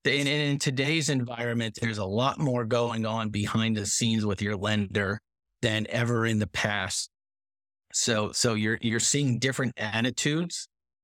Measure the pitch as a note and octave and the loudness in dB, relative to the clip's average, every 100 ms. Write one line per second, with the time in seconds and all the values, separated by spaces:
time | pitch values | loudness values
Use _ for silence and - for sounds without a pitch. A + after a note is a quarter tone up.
0 | C#3+ C#3 C#3 D3 D3 C#3+ D3 C3 C#3 D#3+ | 0 2 2 0 0 0 0 0 2 2
1 | D3 C3+ A#2+ A#2 A#2+ A#2 A2+ - A#2 G#2 | 2 0 0 -4 -2 0 -2 -2 -4 -2
2 | F#2+ G#2+ C3+ - C#3+ B2 A2+ A#2+ A#2+ A2+ | -2 2 0 0 0 0 0 2 2 0
3 | A2 A2+ G#2+ G#2 G2+ A2 A2+ G#2+ G2+ - | -2 -2 -2 -2 0 0 2 0 0 0
4 | A#2 A2+ G#2 F#2+ G2+ G#2 G#2 G#2+ G2 G#2 | 2 2 0 0 -2 -2 0 0 0 0
5 | G2 G2+ _ _ _ - A#2 A2 G#2 A#2+ | -2 -4 _ _ _ -2 0 0 0 0
6 | A#2+ A#2 A2+ A2 F#2+ - G#2+ G#2 F#2 - | 0 2 2 2 0 0 -2 0 -2 -4
7 | - _ _ _ _ _ _ _ _ - | -6 _ _ _ _ _ _ _ _ -2
8 | - G#2+ G#2+ - A#2+ G#2+ G#2+ A2+ A2+ A2+ | 0 0 0 0 2 2 0 0 0 2
9 | - C#3+ C#3+ A2+ C3 C3 B2+ - A2 A2 | 2 2 2 2 0 0 -4 -4 -4 0
10 | B2 A#2+ D3 D#3 F3 - - _ _ _ | -2 0 0 0 -4 -6 -12 _ _ _